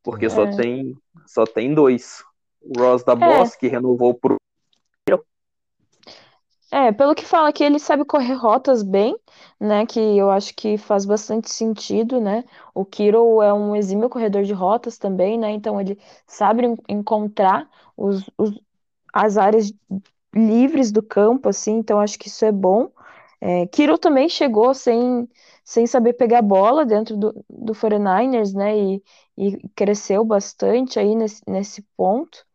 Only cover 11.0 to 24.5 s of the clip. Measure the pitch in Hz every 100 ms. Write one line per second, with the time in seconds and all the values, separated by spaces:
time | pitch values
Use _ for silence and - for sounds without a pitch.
11 | 196 208 - 220 220 - 226 208 - 202
12 | 226 254 208 214 - - - - 196 -
13 | 208 226 233 220 208 202 208 208 196 196
14 | 240 254 220 202 202 202 185 233 240 -
15 | 196 185 185 226 214 214 214 202 190 202
16 | _ - _ - 196 226 240 233 - 208
17 | 208 214 214 208 190 208 302 _ _ -
18 | 202 196 196 - 214 208 _ _ _ _
19 | _ - 214 202 196 220 208 - _ 196
20 | _ _ _ 208 220 226 269 311 240 208
21 | 220 - 208 262 214 196 - 220 214 208
22 | 208 - - - 220 202 190 202 311 _
23 | - - _ _ 190 180 175 - 294 330
24 | 349 269 311 - 285